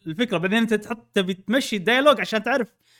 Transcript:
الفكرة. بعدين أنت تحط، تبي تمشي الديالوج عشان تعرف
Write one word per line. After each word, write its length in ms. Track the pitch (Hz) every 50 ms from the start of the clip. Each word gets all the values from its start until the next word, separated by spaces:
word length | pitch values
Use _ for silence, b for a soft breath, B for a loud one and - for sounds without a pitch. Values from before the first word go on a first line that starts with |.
| -
الفكرة. 300 | 160 156 185 247 233 190
بعدين 200 | 165 180 185 214
أنت 160 | 233 233 226 214
تحط، 340 | 208 208 - 233 226 - _ -
تبي 200 | 208 185 185 190
تمشي 420 | 190 - - 226 277 269 - 226
الديالوج 460 | 196 160 208 247 262 285 294 269 -
عشان 220 | 180 - 220 214 214
تعرف 300 | 240 269 277 208 - _ _ b b b